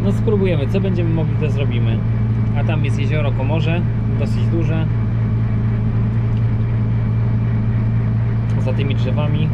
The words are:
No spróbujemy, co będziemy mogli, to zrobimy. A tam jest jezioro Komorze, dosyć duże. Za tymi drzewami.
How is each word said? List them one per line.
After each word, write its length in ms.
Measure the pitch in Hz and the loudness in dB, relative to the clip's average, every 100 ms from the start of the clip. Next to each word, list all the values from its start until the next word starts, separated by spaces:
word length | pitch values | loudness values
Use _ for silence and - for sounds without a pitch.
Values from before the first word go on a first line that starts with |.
No 80 | 196 | 0
spróbujemy, 540 | 196 220 208 190 175 - | 0 2 2 2 0 0
co 120 | 196 | 0
będziemy 340 | 190 180 165 | 0 0 0
mogli, 220 | 160 160 - | 0 0 0
to 140 | 151 | 0
zrobimy. 480 | 147 131 120 113 110 107 110 110 113 110 - | 0 0 0 0 0 0 0 0 0 0 0
A 60 | |
tam 200 | - 156 | 0 0
jest 140 | 151 - | 0 0
jezioro 340 | - 156 151 | 0 0 0
Komorze, 480 | - 147 160 160 170 - - - - | 0 0 0 0 0 0 -2 -2 0
dosyć 280 | - - - | 0 0 0
duże. 400 | 165 165 160 160 110 - 113 110 110 113 110 113 110 110 113 113 113 113 113 113 - 110 - - - 113 113 - - - 110 110 113 113 113 113 - - - - - | 0 0 0 0 0 0 0 0 0 0 0 0 0 0 0 0 0 0 0 0 0 0 0 0 0 0 0 0 0 0 0 0 0 0 0 0 0 0 0 0 0
Za 80 | - | 0
tymi 220 | - - | 0 0
drzewami. 540 | - - - 147 - - | 0 0 0 0 0 0